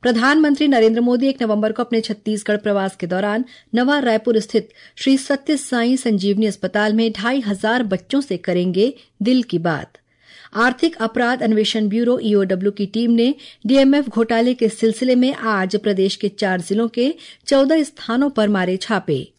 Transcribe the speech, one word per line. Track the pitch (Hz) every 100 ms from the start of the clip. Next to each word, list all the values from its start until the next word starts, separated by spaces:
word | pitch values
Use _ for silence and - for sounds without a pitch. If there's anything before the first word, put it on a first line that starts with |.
प्रधानमंत्री | 240 233 247 302 302 285 302
नरेंद्र | 254 220 226
मोदी | 240 247 269
एक | 269
नवंबर | 226 208 214
को | 226
अपने | 233 226
छत्तीसगढ़ | 220 208 - 214 208 208
प्रवास | 208 202 190 -
के | 175
दौरान | 180 208 214 247 - _ 220
नवा | 247 294
रायपुर | 254 220 226 220
स्थित | 214 226 - _ - -
श्री | - 269
सत्य | 269 277 - 294
साई | - 247 240 262
संजीवनी | 247 208 196 202 220
अस्पताल | 196 185 208 214
में | 214 226
ढाई | 220 220 269
हजार | 220 196 220 240 226
बच्चों | 185 - 269
से | 269 175
करेंगे | - 180 180 180 226 269 _ _
दिल | 202 254
की | 233 175
बात। | 165 151 151 _ _ _ _ - - -
आर्थिक | 240 254 330 330
अपराध | 226 226 240 247
अन्वेषण | 240 214 214 226 214
ब्यूरो | 214 240 247
ईओडब्ल्यू | 226 208 196 185 196
की | 196 202
टीम | 220 233
ने | 233 233 294 - - 214
डीएमएफ | 269 269 285 277
घोटाले | 226 226 226 240
के | 247 220
सिलसिले | - 226 220 254 254
में | 254
आज | 277 220 208 185 202
प्रदेश | 208 190 190 -
के | 202
चार | 202 202 185
जिलों | 175 202 233
के | 233 247 330 - - -
चौदह | 277 269 320
स्थानों | 294 - - 233 285
पर | 269 214
मारे | 202 180 185
छापे | - 214 190 139 123